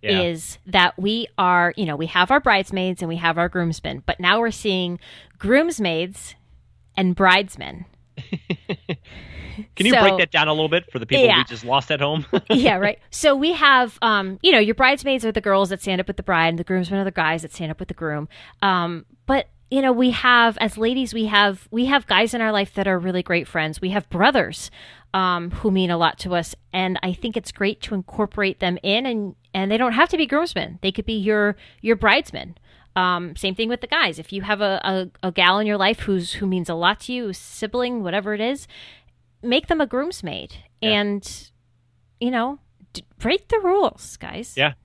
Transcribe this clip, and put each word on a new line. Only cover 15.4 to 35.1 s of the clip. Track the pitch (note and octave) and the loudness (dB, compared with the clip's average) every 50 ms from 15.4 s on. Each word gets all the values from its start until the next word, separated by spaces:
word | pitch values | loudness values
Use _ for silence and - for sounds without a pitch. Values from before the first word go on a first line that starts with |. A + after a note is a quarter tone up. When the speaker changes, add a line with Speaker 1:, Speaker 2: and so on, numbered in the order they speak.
Speaker 2:
girls | G3+ G#3+ G3 G3 G3 F3+ | 0 2 2 2 2 2
that | G3 F#3 - | -2 -6 -4
stand | G3 F#3+ F3+ | -4 -2 -2
up | F#3+ | -2
with | - F#3+ | -4 -6
the | - F#3+ | -8 -4
bride, | - F#3 E3 E3 E3 | -2 0 2 2 2
and | E3 E3+ | 0 -2
the | F3 | -4
groomsmen | - F#3 F#3 F3+ E3 F#3+ G3 | -2 -2 -2 -2 -2 -2 -2
are | G3 | -2
the | F#3+ | -2
guys | F3+ - E3 D#3 D#3+ E3 D#3+ | -2 -2 0 0 0 -2 -6
that | D#3+ - | -10 -12
stand | - E3+ D#3 | -10 -8 -8
up | D#3 - | -8 -10
with | F#3 - | -10 -12
the | - | -10
groom. | - E3+ D#3+ D3 D3+ D3 E3 - - - - - _ - | -8 -6 -6 -4 -6 -8 -10 -14 -20 -20 -20 -10 _ 0
Um, | G3 F#3+ F3+ F3 E3+ F3 E3 - _ _ _ _ | 2 2 2 0 -2 -6 -8 -12 _ _ _ _
but, | - C4+ C#4 - - _ _ _ _ | 0 0 0 0 -4 _ _ _ _
you | - C4+ C4+ | -2 0 2
know, | C4 B3+ | 2 4
we | A#3 B3+ B3+ A#3+ | 4 4 2 2
have, | - - B3 B3 A#3+ A#3 A#3 A3 - | 2 2 4 6 6 6 4 4 0
as | - G#3+ - G#3+ | -4 -4 -2 -2
ladies, | A3 A3+ B3+ C4 C4 A#3 - | -2 -2 0 -2 -4 -4 -2
we | A3+ A3 | -4 -4
have, | G#3+ G#3 G#3 G#3 G3+ G3 F#3+ - _ | 2 4 4 4 4 2 -2 -10 _
we | - A3+ B3 | -4 -2 0
have | C4 C#4 C#4+ A3+ | 2 2 0 2
guys | - G#3+ F#3 A3 A3+ A3 | 2 2 2 2 2 0
in | A#3+ | -2
our | A3+ A3 G#3+ | -2 0 0
life | G3+ G3+ G3 _ | 0 -2 -2 _
that | - G3 G3 | -4 0 0
are | F#3+ F3+ | 0 0
really | F3 F#3 F3+ F3+ F3 | 0 -2 -2 -2 -2
great | - F#3 E3+ D3 | 0 -2 -2 -2
friends. | - - E3+ D#3 D#3 D3+ - | -2 -4 -4 -4 -4 -4 -6
We | - F#3 | -6 -4
have | F#3+ G#3 - _ | -4 -4 -4 _
brothers, | - F3 F#3+ B3+ C#4 C4+ F3 - E3+ - - - - - - - - - _ _ - | -2 2 2 4 4 4 0 0 -4 -10 -12 -14 -16 -18 -20 -20 -20 -20 _ _ -2
um, | F#3+ F#3+ F#3 F3+ F3 E3+ F3 | 0 0 0 0 -2 -4 -6
who | - - - A3 | -8 -4 -2 0
mean | F#3+ F#3+ F#3 F3 | 2 2 2 2
a | F3 E3+ | 2 2
lot | E3 D#3+ - - | 2 0 0 -2
to | - F#3 F3+ | -8 -2 -2
us. | F3 E3 - - _ _ _ - | -2 -2 -4 -10 _ _ _ -4
And | F#3+ F#3+ F#3 F#3 - - | -4 -2 -2 -2 -4 -4
I | F#3 F3+ | -6 -6
think | - - A#3+ G#3+ | -4 -6 -6 -6
it's | A3+ G3+ - - | -6 -8 -8 -6
great | - G3 G3 G#3+ _ - | -2 -2 -2 -2 _ -8
to | - A3 | -6 -6
incorporate | G3 F3+ - - - G#3+ G3 - - G#3 F#3+ - _ | -6 -6 -8 -4 -4 -4 -4 -2 -2 -2 -2 -2 _
them | - F3+ F3 F3+ - | -2 -2 -2 -2 -2
in, | F#3+ G3 A3 C4 | -2 -2 0 0
and, | C4 A#3+ A3 G3+ F#3+ - _ _ _ _ | -2 -4 -4 -4 -6 -10 _ _ _ _
and | F#3+ F#3+ G3 | -4 -2 0
they | G#3 | 2
don't | A3+ B3+ B3 A3+ | 2 2 0 4
have | A#3 D#4 F4 | 2 2 2
to | - | 2
be | E4+ D#4+ | -2 0
groomsmen. | A#3+ - D4 E4 E4+ - G3 D3+ - F3 F3 - | 0 0 0 -2 -2 -4 -6 -8 -8 -10 -4 -4
They | F#3+ F#3+ | -4 -4
could | - G#3 | -4 -6
be | - A3+ A3 | -4 -4 -4
your, | F#3+ G#3 G#3+ G#3+ G#3 G3+ G3+ - - - _ _ - | 0 0 0 2 2 0 0 -4 -10 -20 _ _ 0
your | G#3+ A#3 | 0 0
bridesmen. | G3 G#3 A3 G#3 C#4 E4 - - - - F3 E3+ _ _ _ _ _ _ _ _ | 2 4 4 4 4 2 -2 -10 -12 -12 -12 -16 _ _ _ _ _ _ _ _
Um, | F#3+ F#3 F3+ F3+ F3 F3 F3 F3 | 0 0 2 0 -2 -4 -8 -12
same | - - F#3+ F#3+ | -6 -4 -4 -2
thing | F#3+ A3+ A3+ | -2 -4 -4
with | A#3+ A#3 | -4 -6
the | - | -4
guys. | A#3 - D#4+ D#4+ G#3 D#3+ - | -4 0 0 0 0 -2 -6
If | D#3+ - - | -12 -10 -8
you | G3 F#3+ | -8 -2
have | G3 G#3+ G3 | -2 -2 0
a, | G#3 G3+ F#3+ F#3 - - F#3+ F#3+ F#3 F#3 | 0 0 0 -2 -2 -2 -2 -2 -4 -6